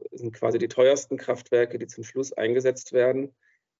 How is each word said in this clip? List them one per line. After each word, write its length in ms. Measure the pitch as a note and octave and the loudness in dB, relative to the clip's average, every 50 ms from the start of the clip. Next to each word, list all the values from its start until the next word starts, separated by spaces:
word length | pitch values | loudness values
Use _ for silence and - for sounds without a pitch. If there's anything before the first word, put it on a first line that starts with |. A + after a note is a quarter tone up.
| - - | -8 -16
sind 220 | - - A#2 A2+ A2 | -14 -12 -10 -10 -6
quasi 240 | - - A2+ A2 A2+ | -4 -2 0 0 0
die 100 | A#2 A#2 | -2 -2
teuersten 500 | - - B2+ C3+ C#3+ C#3 C#3 - C#3 B2+ | 2 4 6 6 6 4 0 -4 -8 -6
Kraftwerke, 600 | - - B2 B2 - _ B2+ A#2+ A#2+ A#2 A#2+ A#2 | -4 -4 -6 -6 -2 _ 2 2 2 0 -2 -6
die 100 | A#2 - | -10 -10
zum 160 | - - A#2 | -12 -14 -16
Schluss 300 | - - C3 C3+ - - | -8 -6 -6 -6 -6 -4
eingesetzt 580 | - A2 A2+ A#2+ C3 B2+ B2+ B2+ B2+ - - | -2 -2 0 0 2 2 0 0 -2 -6 -2
werden. 420 | - B2+ B2 B2+ B2+ C3+ C#3 C#3 - _ _ _ _ _ _ _ _ _ | 2 2 4 4 2 0 -4 -6 -10 _ _ _ _ _ _ _ _ _